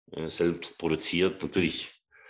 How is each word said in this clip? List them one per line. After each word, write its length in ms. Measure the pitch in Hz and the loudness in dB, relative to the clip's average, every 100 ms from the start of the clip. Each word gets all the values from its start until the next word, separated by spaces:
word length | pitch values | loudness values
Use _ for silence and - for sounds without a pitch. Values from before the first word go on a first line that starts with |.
| _ | _
äh, 160 | - 80 | -8 -6
selbst 500 | - 87 85 - - | 2 2 2 -6 -4
produziert. 640 | 82 78 - 85 92 - | 0 0 2 2 2 0
Natürlich, 600 | 73 95 85 - - - _ _ | 0 2 2 0 -8 -16 _ _